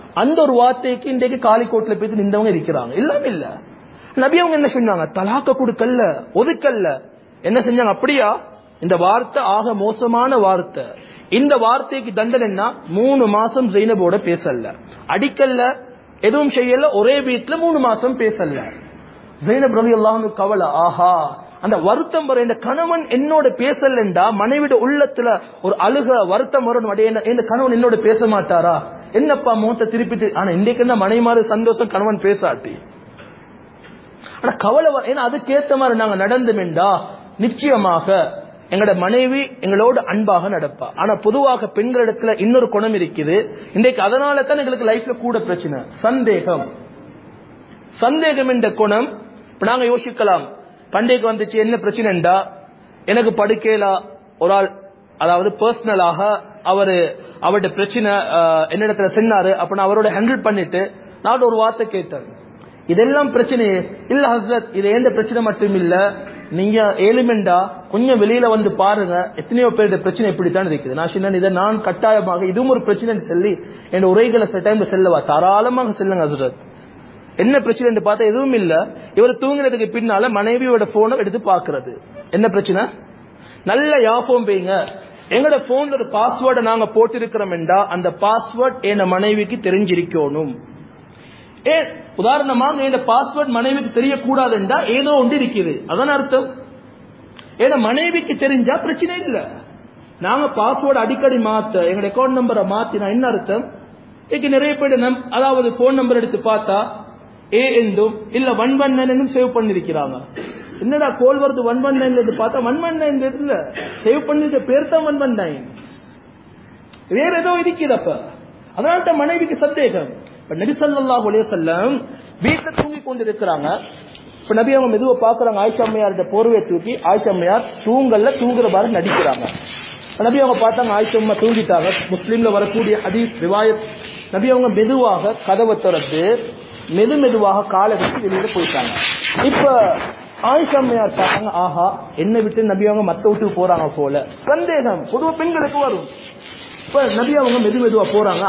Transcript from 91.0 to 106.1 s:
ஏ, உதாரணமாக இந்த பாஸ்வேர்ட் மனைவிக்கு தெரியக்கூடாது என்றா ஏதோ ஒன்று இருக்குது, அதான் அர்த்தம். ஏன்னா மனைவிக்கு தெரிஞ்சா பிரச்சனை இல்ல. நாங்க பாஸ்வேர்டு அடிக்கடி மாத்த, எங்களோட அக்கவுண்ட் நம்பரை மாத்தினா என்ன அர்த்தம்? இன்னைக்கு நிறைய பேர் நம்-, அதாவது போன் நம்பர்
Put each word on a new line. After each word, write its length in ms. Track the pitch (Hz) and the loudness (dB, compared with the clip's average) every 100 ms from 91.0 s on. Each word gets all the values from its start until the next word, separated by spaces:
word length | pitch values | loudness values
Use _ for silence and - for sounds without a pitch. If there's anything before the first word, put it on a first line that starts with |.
| - - - - - - 262 | -20 -20 -20 -20 -20 -6 0
ஏ, 160 | 320 285 - - | 0 -2 -10 -12
உதாரணமாக 680 | - 220 294 277 240 269 294 | -2 0 0 0 0 0 0
இந்த 140 | 269 254 | -2 -2
பாஸ்வேர்ட் 500 | 254 240 269 294 285 | 2 0 0 -4 -2
மனைவிக்கு 540 | 233 262 277 226 233 | -2 0 -2 -2 0
தெரியக்கூடாது 500 | 269 269 240 269 254 | 0 -2 0 0 2
என்றா 300 | 214 190 262 | 0 0 -2
ஏதோ 320 | 208 254 285 | 0 0 2
ஒன்று 240 | 285 240 285 | 2 2 0
இருக்குது, 440 | 240 208 165 135 - | 0 -2 -2 -6 -4
அதான் 180 | 180 | -2
அர்த்தம். 500 | 285 277 233 262 262 - - - - - - - - - - - | 0 -2 0 -2 -2 -10 -18 -20 -20 -20 -20 -20 -20 -20 -20 0
ஏன்னா 200 | 262 277 | 2 2
மனைவிக்கு 580 | 220 269 339 339 320 | 0 0 0 -2 -4
தெரிஞ்சா 420 | 269 269 269 233 330 | -2 0 2 2 0
பிரச்சனை 420 | 330 - 339 359 | -4 -4 -4 -4
இல்ல. 280 | - 208 135 - - - - - - - | -6 -6 -8 -16 -20 -20 -20 -20 -20 -8
நாங்க 260 | 180 262 | -4 -2
பாஸ்வேர்டு 500 | 294 214 220 269 277 | -2 -2 -2 0 0
அடிக்கடி 420 | 262 220 262 269 247 | 0 0 0 2 2
மாத்த, 360 | 220 214 214 | 0 -2 -2
எங்களோட 380 | 185 170 196 196 | 0 0 0 -2
அக்கவுண்ட் 280 | 208 262 262 | -2 0 0
நம்பரை 260 | 240 214 185 | 0 0 0
மாத்தினா 380 | 208 233 208 196 | -2 -4 -4 -2
என்ன 180 | 233 254 | 0 0
அர்த்தம்? 440 | 214 - 214 - - - - - - - | -2 -2 -4 -6 -16 -20 -20 -20 -20 -8
இன்னைக்கு 200 | 285 277 | -4 0
நிறைய 260 | 269 294 | 2 2
பேர் 240 | 285 277 254 | 0 2 2
நம்-, 300 | 247 247 - | 2 -2 -4
அதாவது 440 | 233 269 254 240 240 | 0 2 2 0 2
போன் 180 | 247 | 2
நம்பர் 220 | 269 247 | 2 2